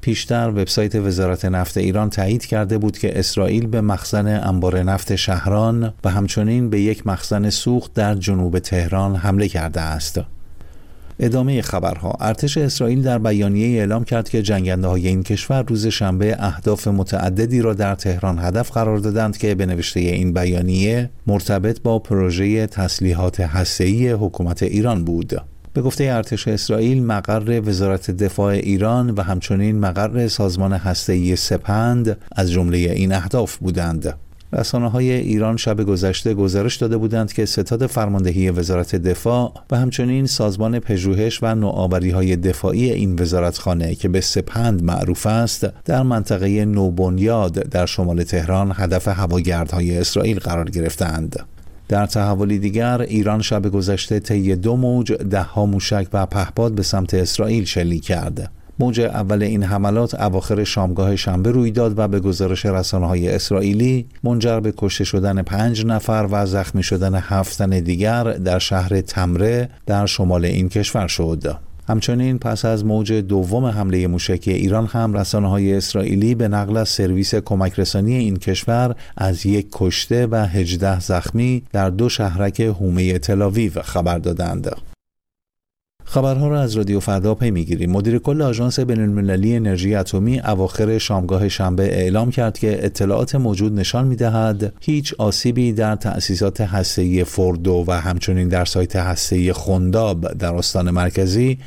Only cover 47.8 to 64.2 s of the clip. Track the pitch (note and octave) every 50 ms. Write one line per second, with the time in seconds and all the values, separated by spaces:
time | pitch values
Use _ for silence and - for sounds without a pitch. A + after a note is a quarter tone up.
47.8 | F2+ - - - F2+ F2 E2+ F2 E2+ - G2 F2 D#2+ E2 F#2 F#2+ G2+ G2 F#2 F#2+
48.8 | F#2+ E2+ F#2 F2+ - G#2 F#2+ F#2 G2 E2 F2 F2+ E2+ F2+ E2+ E2+ E2 - - F2
49.8 | F2 F2 F2 F2 F2 - - G2+ G2+ A2+ A2 F#2 - F2 F2 E2+ E2 F2 G2 F2
50.8 | D#2+ E2 - - F2+ E2+ D#2+ E2 D#2+ - - - - - - - - - - -
51.8 | - - G#2 G2+ G#2 G2 - G#2+ G2+ G2+ G2+ G2 G2+ G2+ G#2 G2 G2+ G2+ G2 A2+
52.8 | A#2 A#2+ B2 A#2+ B2 - G#2+ G#2+ G2 G#2 G#2+ A2 G#2 - G#2+ G#2 F#2+ G2+ G2 G2+
53.8 | F2+ G2 G2 F#2 - - A2 G#2 - - G#2+ G2+ F#2+ G2 F#2+ F2+ F#2 A2+ A#2+ B2+
54.8 | B2+ B2 B2 B2 A2+ - - - - G2 G#2 F#2+ F2+ - - G#2 G#2 G#2 G2 G2
55.8 | - - G#2+ G2+ F#2+ - - G2 F#2 - - G2+ F2 - - - A#2 A#2+ G#2+ G2+
56.8 | F#2+ - - F#2+ F#2 - - F#2 F2+ - - - G#2+ G#2+ A2+ A#2 F#2+ - - F2+
57.8 | E2+ E2+ E2+ D#2+ - - F#2 D#2+ - - - - - - - - - - - -
58.8 | B2+ B2 A2 A#2+ A#2 A2 G#2+ G#2+ G2+ F#2+ G#2+ G2+ G#2 G#2 A2 G#2 G2 F#2 G2+ G2+
59.8 | G2+ G2+ G#2 A#2 A#2+ A2+ - F#2 G2+ G2+ F#2 F#2 - - G#2+ G#2 G#2 - - G#2
60.8 | F#2 F#2 F2+ F#2 F#2+ G2 G2+ F#2 - G2 F#2 F2+ G2 A#2 A#2+ C3 A#2 A2+ G#2+ A#2+
61.8 | A#2 A2 G#2 G#2+ G#2+ G2+ G2+ G2 F#2+ G2 F2+ F2 G2 F#2 F#2 F2+ - G2+ F#2+ F#2
62.8 | F2 - G2 F#2 F2 E2 F#2 F2 F2 F2+ G2 G2 - - G#2 F#2+ G2+ G2+ G2+ G#2+
63.8 | A#2+ B2+ C3 B2 A#2+ - - -